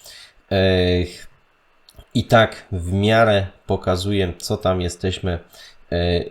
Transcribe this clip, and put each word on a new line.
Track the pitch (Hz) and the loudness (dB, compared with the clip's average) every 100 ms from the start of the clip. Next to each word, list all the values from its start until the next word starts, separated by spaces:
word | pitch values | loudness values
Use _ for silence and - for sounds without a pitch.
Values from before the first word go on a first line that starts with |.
| - - - _ _ | -20 -20 -20 _ _
e, | 98 95 92 90 90 87 - - _ _ _ _ _ _ - - | 0 2 2 2 0 -2 -8 -20 _ _ _ _ _ _ -20 -6
i | 120 | -4
tak | - 113 110 - - | 2 4 4 -2 -10
w | 92 85 | -8 -4
miarę | 98 104 113 110 101 90 - - | 0 2 4 4 2 -2 -12 -6
pokazuje, | 95 - 90 98 101 90 82 | -4 -2 -2 -2 -2 -2 -4
co | - 107 | -6 -4
tam | 95 92 | -2 -2
jesteśmy, | 90 - - - 92 87 - - - - - | -4 -4 -6 -4 -4 -6 -8 -20 -20 -20 -6
e, | 85 87 87 - | -2 0 0 -2